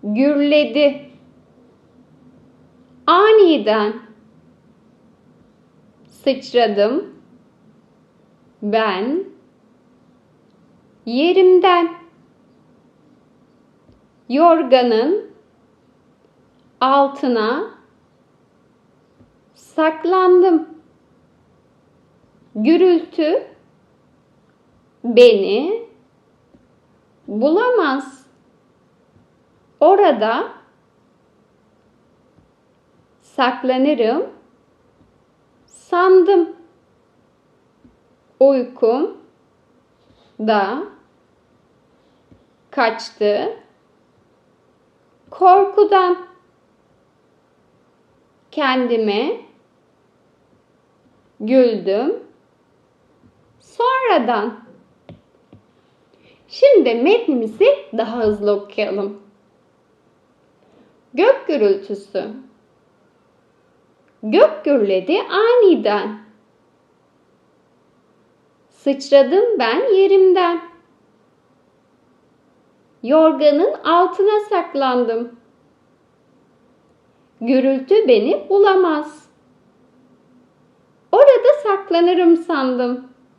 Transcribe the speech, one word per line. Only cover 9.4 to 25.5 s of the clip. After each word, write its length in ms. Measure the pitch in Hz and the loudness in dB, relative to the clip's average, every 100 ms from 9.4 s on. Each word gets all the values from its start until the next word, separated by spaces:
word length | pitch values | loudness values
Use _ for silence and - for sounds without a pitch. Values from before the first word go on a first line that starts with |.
| _ _ _ _ _ _ _ _ _ _ _ _ _ _ _ _ - | _ _ _ _ _ _ _ _ _ _ _ _ _ _ _ _ -8
Yerimden. 880 | 240 339 370 370 359 381 349 339 - - _ _ _ _ _ _ _ _ _ _ _ _ _ _ _ _ _ _ _ _ _ _ | -2 0 4 4 4 4 2 -2 -8 -20 _ _ _ _ _ _ _ _ _ _ _ _ _ _ _ _ _ _ _ _ _ _
Yorganın. 1000 | 262 339 330 262 254 247 220 269 415 - - _ _ _ _ _ _ _ _ _ _ _ _ _ _ | 0 2 2 2 2 2 0 0 -4 -6 -20 _ _ _ _ _ _ _ _ _ _ _ _ _ _
Altına. 880 | 262 277 277 277 269 233 214 269 453 - _ _ _ _ _ _ _ _ _ _ _ _ _ _ _ _ _ | 0 2 0 -2 -4 -2 -2 -4 -8 -14 _ _ _ _ _ _ _ _ _ _ _ _ _ _ _ _ _
Saklandım. 1160 | _ _ - 320 311 339 381 370 359 381 320 - - _ _ _ _ _ _ _ _ _ _ _ _ _ _ _ _ _ 214 | _ _ -4 -4 -4 -4 0 4 4 4 2 -2 -18 _ _ _ _ _ _ _ _ _ _ _ _ _ _ _ _ _ -6
Gürültü. 920 | 214 339 370 339 - - 311 403 - - _ _ _ _ _ _ _ _ _ _ _ _ _ _ | 0 2 2 2 -2 -6 -2 -4 -6 -20 _ _ _ _ _ _ _ _ _ _ _ _ _ _
Beni. 840 | 240 233 247 208 190 | -2 6 6 4 -2